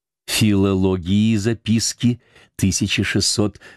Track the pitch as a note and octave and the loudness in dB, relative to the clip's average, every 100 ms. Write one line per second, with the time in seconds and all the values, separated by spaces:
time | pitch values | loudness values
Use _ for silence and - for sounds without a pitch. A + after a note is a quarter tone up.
0 | _ _ - - A2 G2 G2 F#2+ F#2+ F#2+ | _ _ -8 0 2 2 2 2 0 0
1 | E2 G2+ A2 A2 G#2 A2+ - A2+ - - | 0 2 2 0 -2 -4 -2 -2 -2 -2
2 | A#2+ A#2+ _ _ _ - G2 F2+ G#2 - | -2 -2 _ _ _ -2 0 0 -2 -2
3 | G2 G#2 - - G#2 - - | -2 -2 -2 0 -2 -4 -20